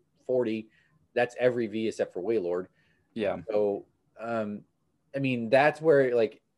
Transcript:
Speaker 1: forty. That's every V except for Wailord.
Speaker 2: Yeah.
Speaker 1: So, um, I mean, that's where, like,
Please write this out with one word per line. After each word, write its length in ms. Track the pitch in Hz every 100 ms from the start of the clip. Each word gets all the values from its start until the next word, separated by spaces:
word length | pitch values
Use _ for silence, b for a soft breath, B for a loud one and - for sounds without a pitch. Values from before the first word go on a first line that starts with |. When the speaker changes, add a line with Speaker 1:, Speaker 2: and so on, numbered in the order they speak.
| _ _ -
Speaker 1:
forty. 420 | 127 113 110 110 b b b _
That's 200 | 120 120 -
every 280 | 127 120 110
V 200 | 110 110
except 260 | - 101
for 80 | 92
Wailord. 460 | 95 110 87 90 90 _ _ _ _
Speaker 2:
Yeah. 240 | 113 98 90 80
Speaker 1:
So, 360 | 107 104 101 - _ _ -
um, 440 | 113 117 104 104 - _ _ _ _ 139
I 40 |
mean, 300 | 135 120 113
that's 300 | 131 151 151
where, 340 | 160 143 127
like, 280 | 120 107 - _